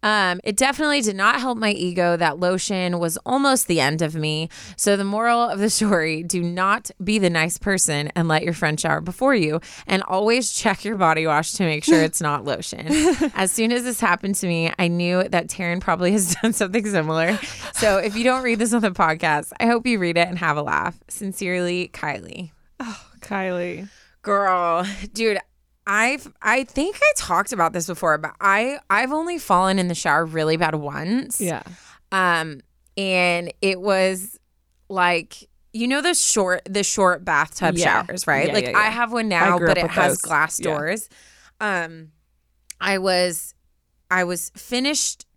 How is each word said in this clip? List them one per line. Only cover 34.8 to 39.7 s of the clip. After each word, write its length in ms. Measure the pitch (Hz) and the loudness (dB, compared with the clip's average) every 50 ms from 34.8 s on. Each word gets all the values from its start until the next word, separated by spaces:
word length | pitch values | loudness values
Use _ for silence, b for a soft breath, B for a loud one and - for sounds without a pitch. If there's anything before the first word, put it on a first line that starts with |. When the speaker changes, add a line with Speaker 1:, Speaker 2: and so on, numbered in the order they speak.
| _ _ | _ _
Speaker 1:
like, 580 | 196 190 180 175 175 170 175 _ - - - _ _ _ _ _ _ | -2 2 2 2 2 0 -2 _ -20 -20 -20 _ _ _ _ _ _
you 120 | 220 233 | -4 -2
know, 140 | 247 262 285 | 0 0 0
the 140 | 277 349 349 | 2 0 0
short, 480 | - - - - 220 196 180 180 165 - | 2 0 2 2 2 2 2 0 -2 -4
the 180 | - 190 208 196 | -4 -4 -2 -2
short 380 | - - - 196 180 180 156 - | -2 0 2 4 2 2 2 -2
bathtub 540 | - 160 143 151 - - - - 165 165 | 0 2 2 2 0 -2 -2 0 0 2
Speaker 2:
Yeah. 300 | 170 175 151 - - - | 2 2 2 2 2 0
Speaker 1:
showers, 200 | - - 185 - | -2 -8 -6 -2
right? 200 | - 147 135 147 | 0 2 2 2
Speaker 2:
Yeah, 60 | 170 - | 2 0
Speaker 1:
Like, 100 | 214 127 | 0 0
Speaker 2:
yeah, 60 | 123 | 2
yeah. 80 | - 202 | 2 2
Speaker 1:
I 60 | 214 | 2
have 280 | 214 214 240 240 226 233 | 2 0 -2 -2 -2 -2
one 140 | 240 220 | -2 -2
Speaker 2:
I 20 | 214 | 0
Speaker 1:
now, 300 | 185 170 170 196 180 175 | 2 2 4 4 4 4
Speaker 2:
grew 80 | 170 | 4
Speaker 1:
but 100 | 165 | 4